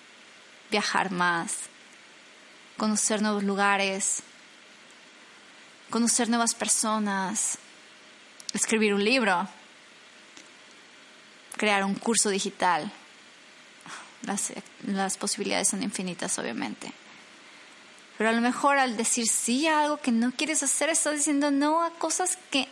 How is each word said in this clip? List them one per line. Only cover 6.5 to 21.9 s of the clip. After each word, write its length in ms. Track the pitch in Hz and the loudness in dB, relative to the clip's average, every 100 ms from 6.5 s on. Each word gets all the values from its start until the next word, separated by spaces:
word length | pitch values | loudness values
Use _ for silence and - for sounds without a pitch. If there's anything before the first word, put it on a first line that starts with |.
personas, 1040 | - 214 - 220 214 208 196 185 220 - - - - - - - - - - - | 0 0 0 0 0 0 -2 -2 -2 -4 -6 -12 -20 -20 -20 -20 -20 -20 -14 -8
escribir 400 | 208 - 220 214 | -4 0 2 4
un 100 | 202 | 4
libro, 420 | 208 262 208 180 196 - - - - - - - - - - - - - - - - - - - - - | 2 2 4 2 -2 -10 -20 -20 -20 -20 -20 -20 -20 -20 -20 -20 -20 -20 -20 -20 -20 -20 -20 -20 -16 -2
crear 260 | 214 196 | 2 2
un 100 | 196 | 2
curso 360 | 196 233 220 214 | 0 0 2 2
digital. 600 | 196 196 - 185 160 202 - - - - - - - - - - - - - | 0 -2 0 2 2 -2 -10 -20 -20 -20 -20 -20 -20 -20 -20 -16 -16 -16 -14
Las, 320 | - 202 - - - - - | -8 -6 -6 -8 -14 -10 -4
las 320 | 196 190 - | -2 -2 -4
posibilidades 500 | 202 - 196 196 202 | -4 -4 -2 0 0
son 140 | 196 | -2
infinitas, 560 | 202 - 185 170 190 - | -4 -4 -6 -6 -4 -4
obviamente. 520 | - 226 214 - - - - - - - - - - - - - - - | -4 -4 -6 -8 -14 -16 -20 -20 -20 -20 -20 -20 -20 -20 -20 -20 -18 -2
Pero 140 | 220 | 0
a 20 | |
lo 80 | 233 | 2
mejor 380 | 240 247 285 277 | 2 2 4 4
al 180 | 254 220 | 2 0
decir 300 | 226 247 226 | 0 0 0
sí 400 | - - 254 320 | 0 0 2 2
a 160 | 302 | 2
algo 160 | 302 294 | 2 0
que 120 | 254 | 0
no 220 | 226 247 | 2 2
quieres 300 | 254 302 302 | 0 -2 0
hacer, 260 | 269 - 294 | 0 0 0
estás 280 | 311 294 302 | 0 0 0
diciendo 340 | 311 285 294 | 0 2 2
no 340 | 277 294 330 | 2 2 2
a 60 | 339 | 0